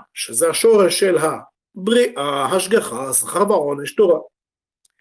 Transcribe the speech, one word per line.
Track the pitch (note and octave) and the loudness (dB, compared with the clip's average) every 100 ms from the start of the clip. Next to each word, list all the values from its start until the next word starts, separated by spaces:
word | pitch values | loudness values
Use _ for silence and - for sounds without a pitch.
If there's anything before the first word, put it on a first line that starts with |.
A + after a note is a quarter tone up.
| - | -12
שזה | - - A#2 E3 | -12 -6 -2 0
השורש | D#3 A#3 G#3+ F3 - | 2 4 4 4 2
של | G3 D#3+ | 0 0
הבריאה, | D#3 A#2 - _ _ F#3+ F#3+ A#3+ A#3+ A#3+ C#3+ C#3+ C3 | -2 -4 -12 _ _ -8 0 2 2 -2 -4 -2 -2
השגחה, | F#3 F#3 G#3+ - A#2 C3+ | -2 0 0 -2 -8 -2
שכר | - - E3+ G3+ | 0 0 0 0
ועונש, | G3 C#3+ C#3+ D3 - | 0 0 -6 -6 2
תורה. | F#3+ D#3 - _ _ _ _ _ _ _ | 2 2 -2 _ _ _ _ _ _ _